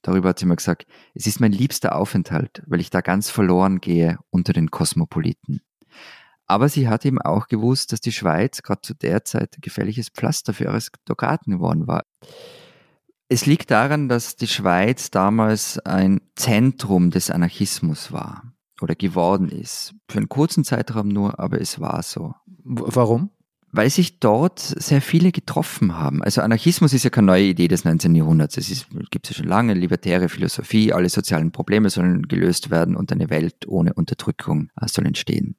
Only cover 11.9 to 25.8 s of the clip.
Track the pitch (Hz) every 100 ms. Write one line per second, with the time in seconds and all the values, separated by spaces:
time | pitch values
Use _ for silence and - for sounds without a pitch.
11.9 | 82 - _ - - - - - _ _
12.9 | _ _ _ _ 123 - 156 - 110 135
13.9 | 151 139 120 - - 120 - 98 87 104
14.9 | 127 - 98 95 110 107 107 - - -
15.9 | 95 95 98 _ - - 107 127 131 104
16.9 | 92 87 90 - 85 87 - 98 - 85
17.9 | - - - - - 120 _ _ - 87
18.9 | 87 98 90 87 98 90 - - - -
19.9 | - - 107 107 135 160 - 143 120 -
20.9 | 110 104 101 101 - 90 90 87 - -
21.9 | 85 - - 156 - _ 185 127 120 -
22.9 | 127 113 117 196 _ _ _ _ - 113
23.9 | 147 175 _ 113 110 175 - - - -
24.9 | 139 - 165 180 - - - 165 -